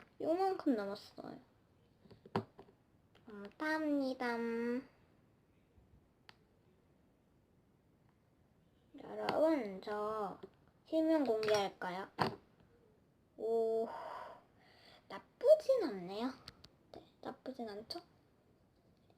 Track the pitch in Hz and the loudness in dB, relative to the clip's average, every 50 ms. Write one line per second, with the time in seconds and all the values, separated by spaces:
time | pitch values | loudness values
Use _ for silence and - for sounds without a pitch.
0 | - - _ - - 294 330 359 381 381 381 359 - 302 254 208 202 196 202 - | -20 -20 _ -6 -2 0 0 2 2 0 0 0 0 0 2 2 0 -4 -6 -10
1 | - - - - - - - - - - _ _ _ _ _ _ _ _ _ _ | -12 -18 -16 -14 -12 -12 -12 -14 -18 -20 _ _ _ _ _ _ _ _ _ _
2 | _ - - - - - - - - - _ - - - - _ _ _ _ _ | _ -20 -20 -20 -18 -8 -8 -8 -8 -8 _ -20 -20 -20 -20 _ _ _ _ _
3 | _ _ _ - - - 208 202 202 208 - - 311 311 311 311 311 302 285 285 | _ _ _ -20 -20 -18 -14 -14 -14 -14 -8 -4 -2 -2 0 0 0 2 2 2
4 | 269 262 262 262 254 240 233 233 233 233 233 233 233 240 240 254 - - _ _ | 0 0 -2 -2 -2 -2 -2 -2 -2 -2 -2 -2 -2 -2 -2 -2 -4 -8 _ _
5 | - _ - _ _ _ _ _ _ _ _ _ _ _ _ - - _ - - | -20 _ -20 _ _ _ _ _ _ _ _ _ _ _ _ -20 -20 _ -20 -20
6 | _ _ _ _ _ - - _ _ _ _ _ _ _ _ _ _ _ _ _ | _ _ _ _ _ -20 -20 _ _ _ _ _ _ _ _ _ _ _ _ _
7 | _ _ _ _ _ _ _ _ _ _ _ _ _ _ _ _ _ _ _ _ | _ _ _ _ _ _ _ _ _ _ _ _ _ _ _ _ _ _ _ _
8 | _ _ _ _ _ _ _ _ _ _ _ _ _ _ _ _ _ _ - 285 | _ _ _ _ _ _ _ _ _ _ _ _ _ _ _ _ _ _ -20 -20
9 | - - 208 214 214 214 - - 302 320 320 285 226 202 190 185 - 214 208 208 | -16 -12 -8 -4 -2 0 4 4 6 6 6 4 0 -4 -6 -8 -6 -4 -4 -2
10 | 208 214 220 214 208 185 180 - - - _ _ _ - _ _ _ - 320 320 | -2 -2 -2 -2 -4 -4 -6 -8 -14 -20 _ _ _ -20 _ _ _ 0 2 4
11 | 320 320 320 311 277 233 220 214 214 214 214 208 196 185 190 - 185 185 175 190 | 4 6 6 4 6 4 2 2 4 4 4 4 4 2 -2 -4 -6 -4 -4 -6
12 | 202 - - - - - - - - _ _ _ - - _ - - _ - _ | -8 -8 0 0 0 0 0 -6 -16 _ _ _ -20 -20 _ -20 -20 _ -20 _
13 | _ _ _ _ _ _ - - 220 226 226 226 226 226 226 226 226 - - - | _ _ _ _ _ _ -12 -6 -2 2 2 2 2 2 2 0 0 -2 -6 -10
14 | - - - - - - - - - _ _ - - - - - - - - - | -10 -10 -10 -10 -12 -14 -16 -18 -20 _ _ -20 -20 -20 -20 -20 -20 -20 -20 -20
15 | _ - 190 196 - _ _ - - 523 622 622 - - 539 494 392 269 208 190 | _ -14 -14 -14 -14 _ _ 2 8 8 8 8 8 2 2 2 2 0 -2 -4
16 | 170 180 196 214 233 262 - - - - - - - - _ _ _ - - - | -6 -6 -6 -4 -4 -4 -4 -6 -16 -20 -20 -20 -20 -20 _ _ _ -20 -20 -20
17 | - - _ - - - 254 - - - 262 - 233 214 202 208 233 - - 349 | -20 -20 _ -12 -10 -10 -10 -10 -10 -12 -8 -8 -8 -10 -10 -12 -12 -12 -12 -14
18 | - - _ _ _ _ _ _ _ _ - _ _ _ _ _ _ _ _ _ | -14 -16 _ _ _ _ _ _ _ _ -20 _ _ _ _ _ _ _ _ _
19 | _ _ - | _ _ -20